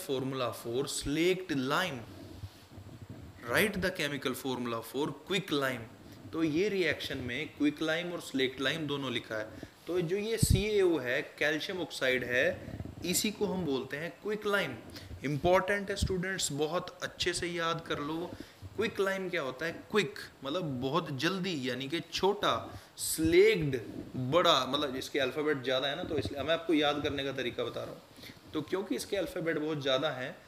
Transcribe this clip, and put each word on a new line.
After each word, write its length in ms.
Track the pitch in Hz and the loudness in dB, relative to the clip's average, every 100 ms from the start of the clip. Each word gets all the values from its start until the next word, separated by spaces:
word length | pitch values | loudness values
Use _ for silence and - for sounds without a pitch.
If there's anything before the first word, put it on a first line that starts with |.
| - | 0
formula 460 | 131 135 135 120 110 120 | -2 0 0 -2 -4 -4
for 220 | 120 143 | -2 -2
slaked 640 | - - 147 170 185 185 | -2 -2 2 2 2 0
lime, 480 | 151 131 151 185 131 110 - - - - - - - - - - - - - 117 | -2 2 2 0 -4 -10 -14 -14 -12 -14 -14 -20 -18 -16 -16 -14 -14 -16 -12 0
write 260 | 131 208 202 | 4 4 2
the 140 | 185 185 | -2 0
chemical 360 | 147 139 135 120 135 | -2 0 -2 -2 -2
formula 360 | 123 120 117 110 131 | -2 -2 -2 -4 -2
for 160 | 156 147 - | -2 -4 -2
quick 200 | 190 - | -2 0
lime। 320 | 147 135 123 113 - - - - | 0 0 -2 -8 -16 -18 -16 -8
तो 100 | 160 | 0
ये 260 | 165 147 208 | 2 2 2
reaction 480 | 196 165 139 - 135 | 2 2 0 -2 -6
में 300 | 127 123 151 | -4 -4 -4
quick 340 | - 147 147 | 2 2 2
लाइम 320 | 160 160 175 | 0 0 -2
और 80 | 175 | -6
select 400 | - 135 131 127 | -4 2 2 2
लाइम 260 | 135 160 151 | 0 0 -2
दोनों 240 | 143 135 | -2 -2
लिखा 240 | 117 - 110 | -2 -2 -6
है। 120 | 110 - - - - | -6 -10 -16 -14 -4
तो 140 | 175 | -2
जो 160 | 165 196 | 0 0
ये 200 | 208 226 | 0 2
सीएओ 600 | - 180 208 208 185 160 | 4 4 4 4 4 4
है, 240 | 123 131 | 2 -2
calcium 600 | 151 - 151 156 147 190 | -2 0 0 0 -2 -4
oxide 420 | 156 - 135 127 | -6 -2 2 2
है, 540 | 120 123 156 185 - - - - 170 | 2 2 2 0 -6 -10 -10 -8 -2
इसी 260 | 180 220 | 2 2
को 140 | 208 202 | 0 0
हम 200 | 185 165 | 0 0
बोलते 320 | 135 120 143 | 0 -2 -6
हैं 140 | 165 - | -6 -8
quick 220 | 202 214 208 | -4 -2 2
lime। 300 | 202 165 123 - - - - 131 | 2 0 -4 -12 -14 -12 -6 -2
Important 640 | 147 175 185 185 202 196 | 2 6 6 6 0 0
है 60 | 202 | -2
students, 560 | - 185 180 185 - | 0 0 0 -2 -2
बहुत 480 | 139 151 175 180 - | 0 0 0 -4 -8
अच्छे 300 | - - - | -8 -2 -2
से 140 | 175 175 | 0 -2
याद 380 | 170 165 165 - | -2 0 -2 -2
कर 120 | 160 | -4
लो। 320 | 147 160 175 - - - - - | -2 -4 -6 -10 -14 -16 -12 -2
Quick 240 | 220 220 | -2 2
lime 300 | 196 190 185 | 0 0 -2
क्या 120 | 170 | -2
होता 240 | 135 127 165 | -2 -2 -4
है? 60 | |
क्विक 420 | 170 - 208 202 - - - | -6 0 2 2 0 -12 -10
मतलब 200 | 135 165 | -4 -2
बहुत 540 | 156 127 131 156 160 139 | -2 0 2 2 0 0
जल्दी, 500 | 156 190 190 160 127 | 0 0 -2 -2 -2
यानी 200 | 123 135 | -2 -2
कि 100 | 165 | -4
छोटा, 840 | - - 190 202 160 117 98 - - - | -4 2 2 4 2 2 -2 -12 -16 -8
slicked 840 | - - 160 170 208 214 151 127 107 - - - | -4 2 6 8 8 8 2 0 -4 -10 -8 -4
बड़ा, 500 | 127 156 175 147 127 | 4 6 8 6 4
मतलब 300 | 139 147 131 | 0 0 -2
इसके 240 | 120 147 | -2 0
alphabet 440 | 131 151 151 143 | 0 0 0 0
ज़्यादा 240 | 127 131 143 | 2 0 0
है 80 | 147 | -2
ना, 80 | |
तो 140 | 180 151 | -2 -2
इसलिए 260 | - 139 | -2 -2
मैं 100 | 135 | 0
आपको 200 | 165 - | 0 4
याद 300 | 156 147 147 | 4 4 2
करने 200 | 147 139 | 0 -2
का 80 | 139 | -4
तरीका 320 | 131 120 117 | -2 -4 -2
बता 200 | 117 117 | -4 -4
रहा 80 | 113 | -8
हूँ। 100 | - - - - - - | -12 -16 -20 -18 -18 -8
तो 80 | 156 | -6
क्योंकि 340 | 139 185 208 240 | -2 -2 -2 -4
इसके 220 | - 202 | -2 -2
alphabet 400 | 165 - 160 156 | -2 -2 -2 0
बहुत 240 | 151 156 | 0 0
ज़्यादा 300 | 139 131 156 | 2 2 2
हैं, 260 | 127 127 185 | -2 -6 -10